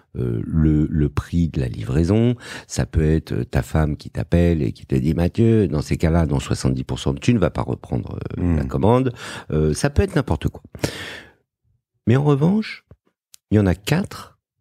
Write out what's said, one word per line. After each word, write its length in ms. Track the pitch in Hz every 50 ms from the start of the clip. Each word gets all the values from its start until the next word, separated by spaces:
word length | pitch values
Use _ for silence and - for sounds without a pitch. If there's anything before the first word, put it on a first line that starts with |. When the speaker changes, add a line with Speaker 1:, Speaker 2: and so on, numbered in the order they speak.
| _ _ -
Speaker 1:
euh, 260 | - 62 60 58 55 -
le, 420 | - - 80 78 78 76 76 76 -
le 200 | 80 78 73 71
prix 400 | - - - - - 85 85 76
de 100 | - -
la 80 | 65
livraison, 680 | 60 55 104 107 107 65 76 85 85 104 110 117 123 120 120 - - - - -
ça 180 | - - - 65
peut 180 | - - 78 78
être, 280 | 76 80 80 - - 57
euh, 100 | 52 62
ta 180 | - - 67 65
femme 340 | - - 80 78 73 73
qui 120 | - - -
t'appelle 500 | - - 58 - - 85 87 85 85 78
et 100 | 67 55
qui 140 | 53 - -
te 100 | - 69
dit : « 180 | 65 64 78 76
Mathieu, 520 | 62 87 90 - - 117 113 113 110 101
dans 140 | 73 69 73
ces 160 | 69 - 73
cas-là, 280 | 71 - 80 80 85 82
dans 120 | 71 71 67
soixante-dix 440 | - - - - - 65 64 65 64
pour 160 | - 67 65
cent, 140 | - 69 67
tu 180 | 71 - - 123
ne 60 | 110
vas 100 | 85 71
pas 140 | - 69 58
reprendre, 540 | 60 62 - - - 65 60 55 - - - - - -
euh, 40 | -
Speaker 2:
Hmm. 160 | 90 90 82
Speaker 1:
la 60 | 76 69
commande. » 500 | 65 - 67 78 101 120 127 131 123 120 - - - - - - -
Euh, 220 | - 78 78 78 73
ça 160 | - - 143
peut 140 | - - 202
être 120 | 196 -
n'importe 320 | 156 127 - 85 - - -
quoi. 120 | - - - - - - - - - - - - - - - - _ _ _ _ _ _ _ _ _ _ _ _ _ _ _
Mais 100 | 104 117
en 80 | 135 147
revanche, 640 | 147 143 135 147 175 202 220 214 - - - _ _ - - _ _ _ _ _ _ - _ _ _
il 40 | 98
y 40 | 107
en 60 | 104
a 80 | 92 92
quatre 640 | - - - 143 175 214 - - - - - _ _ _ _ _ _